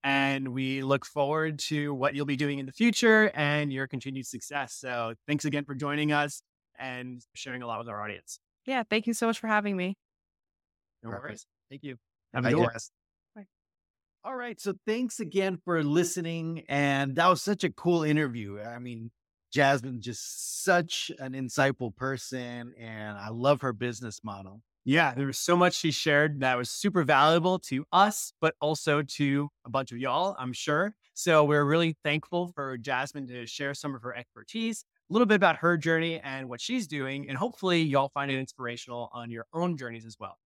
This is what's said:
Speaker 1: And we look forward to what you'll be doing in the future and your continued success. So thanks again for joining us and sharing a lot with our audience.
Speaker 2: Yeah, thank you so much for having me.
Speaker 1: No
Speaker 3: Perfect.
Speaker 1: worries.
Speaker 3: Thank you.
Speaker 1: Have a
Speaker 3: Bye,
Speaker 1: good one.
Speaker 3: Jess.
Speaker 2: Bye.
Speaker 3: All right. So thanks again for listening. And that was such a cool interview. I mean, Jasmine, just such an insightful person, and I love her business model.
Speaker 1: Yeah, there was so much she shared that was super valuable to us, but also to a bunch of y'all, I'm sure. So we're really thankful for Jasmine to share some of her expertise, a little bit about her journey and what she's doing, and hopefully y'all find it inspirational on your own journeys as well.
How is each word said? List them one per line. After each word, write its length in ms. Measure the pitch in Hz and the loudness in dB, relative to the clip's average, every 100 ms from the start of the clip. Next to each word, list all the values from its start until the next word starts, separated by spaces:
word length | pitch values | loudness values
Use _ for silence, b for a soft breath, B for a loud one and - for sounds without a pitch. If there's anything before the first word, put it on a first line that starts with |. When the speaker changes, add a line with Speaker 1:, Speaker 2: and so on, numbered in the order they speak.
Speaker 1:
And 440 | 139 139 139 135 135 | 2 2 2 0 -4
we 300 | 123 131 135 | -4 -4 -2
look 240 | 135 139 - | 2 0 0
forward 520 | 151 139 156 160 147 | -2 0 0 -2 -4
to 340 | - 151 147 | -4 -2 -2
what 200 | 139 135 | -2 -2
you'll 120 | 139 147 | -2 -4
be 100 | 135 | 0
doing 220 | 147 139 | -2 -2
in 80 | 131 | -8
the 60 | |
future 580 | - 233 220 233 220 214 | 2 2 4 6 6 6
and 380 | - 147 147 147 | 2 2 2 0
your 140 | 135 135 | -2 -4
continued 400 | 135 135 135 123 | -6 -6 -8 -8
success. 480 | 123 - 143 127 | -12 -8 -8 -8
So 400 | - 131 120 113 113 - | -10 -6 -4 -4 -6 -4
thanks 180 | 147 151 | -2 0
again 180 | 143 | -4
for 100 | 143 | -4
joining 380 | 139 143 143 151 | -6 -4 -2 2
us 300 | 147 147 - _ _ _ _ | 2 0 -4 _ _ _ _
and 440 | 131 127 127 123 _ | -10 -10 -12 -14 _
sharing 280 | - 135 127 | -14 -10 -8
a 40 | 120 | -6
lot 120 | 110 | -6
with 100 | 117 | -6
our 140 | 104 | -8
audience. 360 | 107 92 - - _ _ - | -8 -10 -14 -18 _ _ -6
Speaker 2:
Yeah, 160 | 262 226 | -4 0
thank 180 | 220 220 | 0 0
you 80 | |
so 120 | 226 233 | 0 0
much 120 | 220 | -2
for 80 | 220 | 0
having 300 | 214 208 190 | 0 0 -2
me. 200 | 180 196 _ _ _ _ _ _ _ _ _ _ | -2 -4 _ _ _ _ _ _ _ _ _ _
Speaker 1:
No 80 | 117 | -12
Speaker 3:
Perfect. 140 | 101 | -10
Speaker 1:
worries. 220 | 147 208 - _ _ | -12 -16 -18 _ _
Speaker 3:
Thank 120 | 143 | -16
you. 120 | 147 123 _ _ _ | -14 -14 _ _ _
Speaker 1:
Have 100 | - | -2
a 40 | 127 | 2
Speaker 3:
Bye, 40 | |
Speaker 1:
good 60 | - | 4
one. 120 | 120 | 4
Speaker 3:
Jess. 160 | 113 - _ _ _ _ | 0 -14 _ _ _ _
Speaker 2:
Bye. 120 | 214 196 _ _ _ _ _ _ _ | -20 -20 _ _ _ _ _ _ _
Speaker 3:
All 100 | 202 262 | -10 -8
right. 240 | 240 226 | -8 -6
So 140 | 208 196 - | -6 -6 -2
thanks 320 | 220 254 - | -2 -2 -4
again 360 | 180 185 190 180 | -2 0 0 -2
for 180 | - 165 | 0 2
listening. 840 | 147 156 175 185 165 165 165 165 - | 4 4 2 -2 -4 -4 -6 -8 -2
And 480 | 139 143 139 139 135 | 0 2 2 0 4
that 120 | 175 | 6
was 120 | 180 | 6
such 220 | - 208 | 2 0
a 60 | 175 | 0
cool 320 | - 170 170 | 0 2 4
interview. 580 | 151 151 147 117 101 101 | 4 4 2 -2 -8 -8
I 180 | 107 120 | -10 -10
mean, 340 | 123 117 117 _ _ _ _ | -12 -12 -12 _ _ _ _
Jasmine, 480 | 139 139 139 127 123 | 2 4 4 0 -8
just 640 | 113 113 - - - - | -8 -8 -10 -10 -8 -4
such 460 | - 175 170 - - 165 | 2 2 2 -4 -6 -8
an 140 | 131 | -8
insightful 640 | 131 127 - 135 - 120 | -6 -4 2 2 2 -6
person, 800 | - 131 131 - 131 123 120 120 113 | -6 -6 -6 -8 -10 -8 -10 -14 -16
and 380 | 113 110 107 104 | -14 -10 -10 -10
I 120 | 104 | -10
love 340 | 113 131 143 | 0 4 4
her 100 | 135 | 2
business 500 | 104 123 117 120 - | -2 -4 -4 -10 -10
model. 360 | 110 101 95 104 _ _ | -12 -12 -14 -20 _ _
Speaker 1:
Yeah, 300 | - 151 151 | 2 4 4
there 120 | 123 139 | 2 -4
was 120 | 127 | -2
so 180 | - 175 | 2 6
much 180 | 180 | 6
she 180 | - 165 | 4 -2
shared 480 | 135 160 147 151 143 | 0 4 4 4 2
that 180 | 131 127 | 0 0
was 100 | 123 | -2
super 360 | - 202 185 | -2 0 2
valuable 540 | 143 139 151 170 175 185 | 4 6 8 6 4 0
to 240 | - 131 151 | -2 -6 0
us, 420 | 175 208 - - _ | 4 4 2 -8 _
but 140 | 160 - | 0 0
also 420 | 151 156 - 147 | -2 0 2 0
to 460 | 139 - 143 139 147 _ | 0 -2 0 0 -2 _
a 60 | 123 | -4
bunch 220 | 135 135 | -4 -4
of 60 | 120 | -6
y'all, 380 | 131 135 190 196 | -2 0 0 -4
I'm 140 | 127 | -8
sure. 420 | 120 - 147 196 - _ | -6 0 2 0 -4 _
So 300 | - - 156 | -4 6 6
we're 200 | 147 147 | 8 6
really 320 | 143 160 165 151 | 4 4 2 0
thankful 440 | 151 151 - 175 175 | -2 -2 -2 -4 -4
for 280 | 175 135 127 | -6 -8 -6
Jasmine 500 | 117 127 139 147 131 | -2 -2 -2 -8 -10
to 180 | 123 113 | -10 -10
share 260 | - 143 | -6 -6
some 220 | 139 147 | -4 -8
of 80 | 135 | -8
her 120 | 120 | -10
expertise, 680 | 120 120 - 107 226 226 220 - _ _ | -10 -14 -20 -12 -6 -4 -6 -12 _ _
a 40 | |
little 140 | 202 233 | 2 6
bit 100 | 208 | 6
about 200 | 180 156 | 6 4
her 180 | 165 170 | 2 2
journey 420 | 160 165 165 165 | 2 2 0 -4
and 280 | 135 135 131 | -8 -10 -8
what 120 | 120 | -10
she's 260 | - 254 175 | -4 -4 -4
doing, 420 | 147 131 139 143 | -6 -4 -6 -6
and 100 | 135 | -4
hopefully 440 | 220 - 185 170 | -4 -2 0 2
y'all 280 | 160 139 139 | 4 2 2
find 200 | 143 139 | -2 -2
it 80 | 135 | -2
inspirational 720 | 131 - 123 117 - 120 117 | -4 -8 -8 -8 -10 -10 -10
on 180 | 120 117 | -10 -10
your 160 | 117 113 | -10 -8
own 240 | 160 175 156 | -4 -2 -2
journeys 280 | 127 117 | -8 -12
as 120 | 113 107 | -16 -14
well. 180 | 98 98 | -14 -16